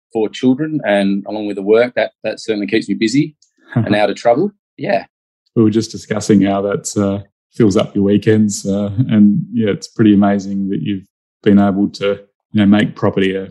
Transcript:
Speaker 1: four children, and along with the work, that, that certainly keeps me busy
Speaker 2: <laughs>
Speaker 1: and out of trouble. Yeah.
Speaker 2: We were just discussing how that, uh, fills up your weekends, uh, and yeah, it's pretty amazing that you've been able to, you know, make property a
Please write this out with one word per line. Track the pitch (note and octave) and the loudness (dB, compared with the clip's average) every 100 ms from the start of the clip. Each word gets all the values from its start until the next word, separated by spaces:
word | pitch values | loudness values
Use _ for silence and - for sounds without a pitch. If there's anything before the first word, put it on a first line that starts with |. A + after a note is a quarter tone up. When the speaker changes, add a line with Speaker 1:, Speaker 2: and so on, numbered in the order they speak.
| _ | _
Speaker 1:
four | A2+ G#2 | -4 -4
children, | - B2+ C3 D#3 D3+ | -2 0 0 -2 -6
and | G#2+ G2+ G2 G2 G2+ | -2 -2 0 -2 -6
along | G#2+ G#2 | -8 -8
with | G2+ | -6
the | |
work, | G2 A2 B2 | 2 2 2
that, | A2 G#2+ _ | -2 -6 _
that | A2 - | -10 -10
certainly | - G#2 G2+ | -6 -4 -2
keeps | A2 - | -4 -2
me | G2+ | -2
busy | A2 C3+ D#3+ - _ _ | 0 0 -2 -6 _ _
Speaker 2:
<laughs> | _ | _
Speaker 1:
and | - G#2 | -4 0
out | G#2 G#2 | 2 0
of | G2 | 0
trouble. | A#2 B2 G3+ - _ - | 0 2 0 -6 _ -12
Yeah. | D3 - - _ _ _ _ - | -4 -4 -4 _ _ _ _ 0
Speaker 2:
We | |
were | A2 | 2
just | G#2+ G#2+ | 2 -4
discussing | G2+ - G#2+ G2+ G#2 | -10 -8 -6 2 2
how | G2 G2 | 4 0
that, | G2+ F#2+ - - | -2 -4 -6 -2
uh, | G2 G2 G2+ _ _ | -2 -2 -8 _ _
fills | - A2 G#2 | 0 2 2
up | G#2 | -2
your | G#2 | -2
weekends, | G2+ G#2 A2 G#2+ G#2+ - G2+ | 0 0 2 2 2 -2 -4
uh, | G2+ G#2 G2+ C3 | -4 -4 -4 0
and | A2 G#2 G2+ - | 4 4 4 -2
yeah, | A#2+ G#2+ | -2 -2
it's | F2+ - | -2 -8
pretty | - G#2+ | 2 4
amazing | G2+ G2+ G2+ G2 G2 G2 | 4 4 0 -4 -6 -4
that | G2 | -6
you've | B2 G2 F#2+ _ _ _ | -6 -8 -10 _ _ _
been | G#2+ G2+ | 2 4
able | G2+ F#2+ G2+ | 4 0 -2
to, | - G2 G2 - _ _ | -2 -6 -6 -10 _ _
you | G#2+ | 0
know, | G2+ | 4
make | G#2 - - | 4 2 -2
property | G#2 G2 F#2+ | -2 0 -2
a | F#2+ F#2+ | -2 -8